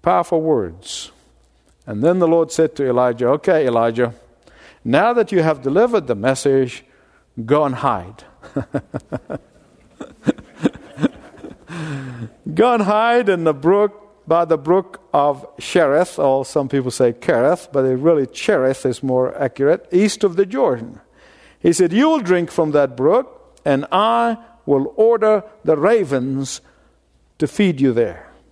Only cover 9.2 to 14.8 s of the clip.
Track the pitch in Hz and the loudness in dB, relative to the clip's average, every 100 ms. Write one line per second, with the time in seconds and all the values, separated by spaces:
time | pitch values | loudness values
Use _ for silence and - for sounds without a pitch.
9.2 | _ 147 _ _ _ _ _ _ - - | _ -14 _ _ _ _ _ _ -20 -6
10.2 | - - - - 165 - - - 151 - | -4 -4 -12 -6 -6 -6 -20 -6 -6 -6
11.2 | - - - - - 170 156 139 131 123 | -20 -20 -20 -20 -18 -12 -10 -10 -12 -14
12.2 | 113 _ - 156 240 240 196 208 226 240 | -16 _ -10 0 0 2 0 0 2 0
13.2 | 202 180 160 143 156 202 208 208 - _ | 0 0 0 0 0 2 0 -4 -20 _
14.2 | - 165 165 160 143 185 | -2 0 0 -2 2 0